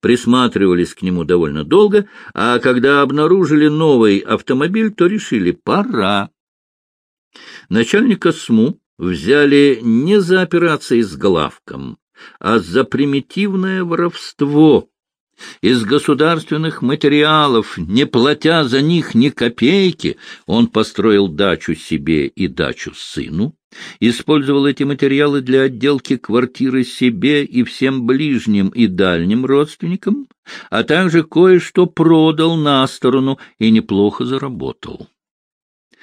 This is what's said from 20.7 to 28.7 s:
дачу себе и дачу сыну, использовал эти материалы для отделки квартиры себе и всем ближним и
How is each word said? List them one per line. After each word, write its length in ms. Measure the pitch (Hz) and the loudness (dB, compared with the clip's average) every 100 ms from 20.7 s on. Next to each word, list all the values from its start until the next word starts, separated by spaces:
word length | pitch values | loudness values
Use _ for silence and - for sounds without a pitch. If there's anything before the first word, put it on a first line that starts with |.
| 110 110 - 107 101 98 | 0 -4 0 2 2 0
дачу 460 | 76 98 80 - | -2 -2 -2 -4
себе 520 | 80 - 82 69 78 69 | -8 -6 -6 -2 -2 -2
и 200 | - 92 | -4 -6
дачу 460 | 65 73 60 - | -4 -6 -6 -12
сыну, 600 | - - - 64 78 123 - _ - - - | -14 -14 -10 -8 -4 -6 -6 _ -20 -20 -2
использовал 640 | 113 117 - 151 135 143 | -2 -2 0 -2 0 0
эти 200 | 143 135 | 0 -2
материалы 580 | 139 143 139 139 147 143 | -4 -2 0 2 0 0
для 200 | 127 131 | 0 2
отделки 540 | 131 120 135 139 - 131 | 2 0 -2 -2 -2 -6
квартиры 680 | - 113 123 - 131 131 | -2 -2 -2 -4 -2 -2
себе 600 | 123 - 127 110 127 147 | -4 0 -2 0 0 0
и 200 | 143 120 | -2 -2
всем 420 | 117 - 135 135 120 | -4 -2 -2 -2 -2
ближним 600 | 131 151 127 113 101 | 0 0 -2 0 0
и 180 | 98 | 0